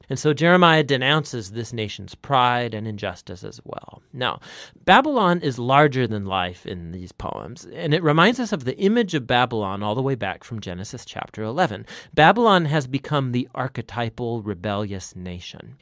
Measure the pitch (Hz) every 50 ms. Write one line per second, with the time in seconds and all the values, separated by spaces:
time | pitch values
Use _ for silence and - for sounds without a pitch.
0 | - - 135 131 - 156 147 - 160 170 180 180 175 165 160 156 151 131 139 123
1 | 131 135 151 156 143 - - 120 104 92 107 117 113 - 120 113 107 98 - -
2 | 101 95 - - - - 143 127 123 123 123 123 120 117 113 107 107 110 107 101
3 | 101 95 90 - - - 92 98 107 104 - - - - - - - - - -
4 | _ _ - 127 127 110 69 - - - - - - - _ - - - 185 240
5 | 269 311 285 240 196 175 175 175 - 147 123 123 120 123 135 143 151 147 123 131
6 | 123 104 107 104 98 95 95 95 90 90 90 - - - 95 87 85 82 87 92
7 | 90 87 - - - - - - 57 80 120 - - - - 156 170 151 151 180
8 | 170 151 147 165 175 220 247 269 240 208 214 156 120 127 - - 175 202 220 240
9 | 226 175 175 147 117 - 127 123 127 123 123 110 104 95 98 101 104 107 107 131
10 | 131 139 135 117 104 95 87 - - - 120 110 95 - 90 90 95 - - -
11 | - - - - - - - 107 110 110 123 165 185 127 101 98 110 - - -
12 | - - - - 151 170 202 233 233 220 196 180 165 143 151 160 131 123 135 135
13 | - - 151 143 135 127 120 123 - - - 135 131 - - - 113 - - 120
14 | 117 113 113 - 123 117 117 117 98 104 101 87 90 107 101 101 107 98 101 92
15 | - - - 92 90 90 90 87 - - - - - - 127 _